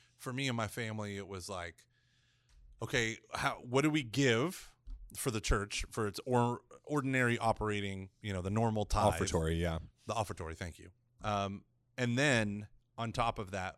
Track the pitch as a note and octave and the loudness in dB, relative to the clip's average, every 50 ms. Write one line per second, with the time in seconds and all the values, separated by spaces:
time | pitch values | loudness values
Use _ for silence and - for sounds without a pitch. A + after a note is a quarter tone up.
0 | _ _ _ _ - C3+ B2 C3 C#3 C3+ A#2+ A#2 A2 G2+ - B2 A#2 A2 A2 G#2+ | _ _ _ _ -8 -6 -4 -2 0 0 0 0 -2 -2 -2 -4 -4 -4 -4 -6
1 | G#2 G2+ G2+ G2 G2 F2+ G2 F#2 E2+ - G2+ F2+ E2+ F2 E2+ - - _ _ _ | -6 -6 -6 -8 -8 -8 -8 -10 -8 -8 -8 -8 -8 -10 -12 -16 -20 _ _ _
2 | _ _ _ _ _ _ _ _ _ _ - - - - - _ A#2 - - B2+ | _ _ _ _ _ _ _ _ _ _ -20 -20 -20 -20 -10 _ -6 0 0 2
3 | A2+ A2 A2+ - - _ - - C#3 C#3+ A#2 F#2 - B2 A#2+ C3+ C#3+ D#3 D3+ D#3 | 2 0 -2 -6 -12 _ -6 -2 -2 -2 -2 -4 -8 2 2 4 4 4 2 2
4 | C3+ A2+ G2+ C3+ C#3+ B2+ A2+ A2+ C#3 F3 F#3 - - - _ _ _ - - - | -2 -2 0 4 4 6 6 4 2 0 -4 -8 -14 -18 _ _ _ -12 -12 -12
5 | - - - - - C#3 G#2+ G#2+ - - A2+ G#2 G2+ G2+ - - - - - B2 | -12 -14 -10 -4 -4 -2 -2 -2 2 2 2 2 2 -2 -4 -6 -6 -6 -4 -2
6 | A2 G#2 F#2+ - - B2+ B2 A#2+ A#2+ A#2+ A#2+ - - _ - - _ - D3 D3 | -2 -2 -4 -6 -2 2 4 4 6 4 2 -2 -6 _ -20 -20 _ -2 0 0
7 | C3 C3+ C3 C3 B2+ A#2+ A#2 A#2 A#2 A2+ G#2+ - G#2+ G#2+ G#2 G#2 G2+ G2 G2 F#2+ | 2 2 2 4 4 4 4 4 4 2 2 2 0 0 0 0 -2 -4 -4 -6
8 | F#2+ F#2+ _ _ - G#2+ G2 F2+ F2 F#2+ G#2 A2+ A#2 A2+ A2 G#2+ G#2 - - G#2+ | -8 -12 _ _ -6 -4 -4 -2 -2 0 2 2 2 2 2 0 0 2 2 4
9 | G#2 G#2 F2+ E2 F#2+ F#2+ A2 F2 D#2+ D#2+ E2 E2 E2+ E2+ D#2+ D#2 - - _ _ | 4 4 4 2 0 0 2 2 2 2 2 2 2 0 0 -2 -6 -10 _ _
10 | _ - G#2+ A#2 G#2+ - G2+ - F2 D#2+ E2 - G2 E2+ E2+ - - F#2 _ _ | _ -4 -2 -2 -2 -4 -4 -8 -8 -10 -8 -8 -10 -10 -10 -14 -20 -20 _ _
11 | _ _ _ _ - G#2+ G#2 G2+ G2 G2 G2+ G2 - _ _ _ _ _ _ - | _ _ _ _ -4 -2 0 0 0 -2 -4 -8 -12 _ _ _ _ _ _ -2
12 | B2+ A#2+ A#2+ B2+ C#3+ D3+ C3 A#2 A2 G#2 G2+ G#2 G#2+ - - - _ _ _ - | 0 2 4 4 4 6 6 4 2 0 -2 -6 -8 -12 -16 -20 _ _ _ -6
13 | A#2 A2+ G#2+ - A#2 A#2 A2 A#2 G#2 F#2 G2 F#2+ F#2 F#2 - | -6 -4 -2 0 0 0 0 -2 -8 -6 -4 -4 -4 -6 -8